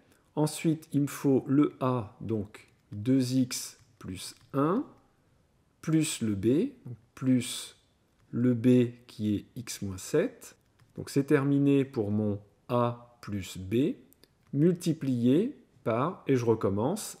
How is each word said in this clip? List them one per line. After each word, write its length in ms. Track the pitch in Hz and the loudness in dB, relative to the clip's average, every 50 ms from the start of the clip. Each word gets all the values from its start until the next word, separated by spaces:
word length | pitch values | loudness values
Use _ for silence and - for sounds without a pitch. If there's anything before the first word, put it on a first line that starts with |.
| _ _ _ _ _ _ - | _ _ _ _ _ _ -4
ensuite 520 | 147 151 151 - - - 165 151 160 - - | -2 -2 -2 -2 -2 -2 -2 -2 -2 -4 -4
il 100 | - 143 | -2 0
me 40 | 143 | 0
faut 380 | 139 - - - 143 135 120 - | -2 -2 -2 0 2 2 2 2
le 280 | - 135 143 147 - - - | 2 2 2 2 2 0 -2
A, 360 | 139 127 127 123 101 101 - - | -2 -2 -2 -2 -4 -8 -12 -10
donc 440 | 101 101 113 107 98 - - - - _ _ _ _ - | -6 -4 -4 -4 -4 -8 -12 -20 -20 _ _ _ _ -14
deux 420 | - 104 104 123 131 135 127 123 131 | -12 -6 -2 0 2 2 2 2 2
x 440 | 131 127 127 - - - - - _ _ _ _ - | 0 0 0 -2 -8 -10 -12 -16 _ _ _ _ -18
plus 360 | - - 95 85 - - - _ _ _ - | -14 -12 -12 -12 -12 -16 -16 _ _ _ -2
un, 320 | 139 143 156 185 254 311 - - _ _ _ _ _ _ _ _ _ _ _ _ _ _ _ _ _ | -2 0 0 0 -2 -4 -8 -12 _ _ _ _ _ _ _ _ _ _ _ _ _ _ _ _ _
plus 400 | - 165 156 160 151 - - - | -4 0 0 0 0 0 -4 -4
le 120 | 113 110 104 | -2 -2 -2
B, 360 | 98 92 110 131 160 233 285 - - - | 0 2 2 2 2 0 -2 -4 -10 -18
donc 100 | 123 120 - _ _ - | -18 -18 -18 _ _ -12
plus 640 | - 131 131 131 123 117 - - - - - - _ _ _ _ _ _ _ _ _ _ _ | -2 2 2 2 2 2 -2 -8 -12 -12 -16 -18 _ _ _ _ _ _ _ _ _ _ _
le 240 | - 120 120 127 123 | -2 0 2 2 2
B 380 | 117 113 127 123 123 120 117 120 - - | 4 4 6 6 6 4 2 -2 -10 -20
qui 280 | - - - 107 104 104 | -16 -8 -4 -2 -2 -2
est 100 | 92 - - - | -2 -4 -8 -14
x 280 | - - - - - | -14 -12 -12 -10 -8
moins 160 | 101 98 95 95 | -8 -8 -8 -10
sept. 580 | - - - 151 196 - - - - - - _ _ _ _ _ _ _ - | -6 -2 0 0 0 -2 -4 -12 -20 -20 -20 _ _ _ _ _ _ _ -14
Donc 160 | - - - | -14 -8 -4
c'est 140 | - 143 135 | -2 -2 2
terminé 600 | - 151 143 135 143 139 139 143 139 139 139 135 | 2 2 2 4 2 2 4 4 4 4 4 2
pour 260 | 135 - 123 104 101 | 0 -2 -4 -2 0
mon 300 | 104 104 107 104 101 101 - _ _ _ _ - | 0 0 0 0 -2 -4 -8 _ _ _ _ -2
A 480 | 123 120 120 117 120 - - - _ _ | 0 0 0 0 -2 -6 -14 -20 _ _
plus 380 | - - 101 101 92 - - 92 | -12 -10 -8 -8 -8 -10 -12 -10
B, 380 | 92 95 110 120 139 196 285 - - _ _ _ _ - _ _ _ _ - | -6 -2 0 0 0 0 -2 -6 -12 _ _ _ _ -20 _ _ _ _ 0
multiplié 1040 | 139 151 180 175 175 - 175 147 - 143 135 127 120 117 123 131 165 220 269 - - _ _ _ _ - | 2 4 4 2 2 0 -2 -2 -2 -2 -2 0 2 4 4 4 4 2 0 -4 -10 _ _ _ _ -4
par, 400 | - 110 117 139 170 190 - - | -2 -2 0 -2 -2 -4 -4 -2
et 100 | - 139 | 0 0
je 80 | 123 117 | 2 2
recommence, 760 | 117 113 110 - 101 98 104 110 139 196 214 - - - - | 2 2 2 0 0 0 0 0 -2 -2 -4 -6 -10 -14 -12